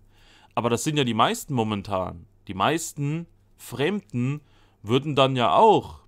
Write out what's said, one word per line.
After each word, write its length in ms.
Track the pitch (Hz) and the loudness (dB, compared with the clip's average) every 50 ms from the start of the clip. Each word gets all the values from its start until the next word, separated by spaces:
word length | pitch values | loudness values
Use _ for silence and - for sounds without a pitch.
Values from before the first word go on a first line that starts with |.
| _ _ _ _ _ _ _ _ _ _ - | _ _ _ _ _ _ _ _ _ _ -4
Aber 160 | 120 113 117 | -2 0 0
das 120 | 117 110 | 0 0
sind 140 | - 151 147 | -2 -2 0
ja 80 | 147 135 | 0 0
die 100 | 120 110 | 0 2
meisten 400 | 110 123 175 226 - - - 139 | 2 2 0 0 -4 -6 -4 -2
momentan. 720 | 120 110 110 107 98 95 104 98 92 90 87 85 85 85 _ _ _ _ - | -2 0 0 -2 -4 -6 -4 -4 -4 -4 -6 -8 -14 -18 _ _ _ _ -10
Die 60 | 92 | -4
meisten 720 | 95 101 123 156 165 - - - 143 143 143 151 170 170 - _ _ _ _ _ | 0 0 2 0 0 -4 -8 -8 -6 -4 -4 -4 -6 -8 -12 _ _ _ _ _
Fremden 840 | - - - 120 117 143 175 208 202 - _ - 120 123 131 143 143 _ _ _ _ _ _ _ _ | -20 -18 -10 -4 -2 -2 -2 -2 -4 -8 _ -4 -4 -2 -2 -4 -6 _ _ _ _ _ _ _ _
würden 320 | - 101 120 139 143 156 135 | -4 0 0 0 0 0 2
dann 220 | 139 135 135 131 | 2 4 4 4
ja 160 | 123 117 87 | 2 2 4
auch 480 | 80 170 214 220 185 131 - - - - _ | 4 6 6 6 6 4 0 -4 -14 -20 _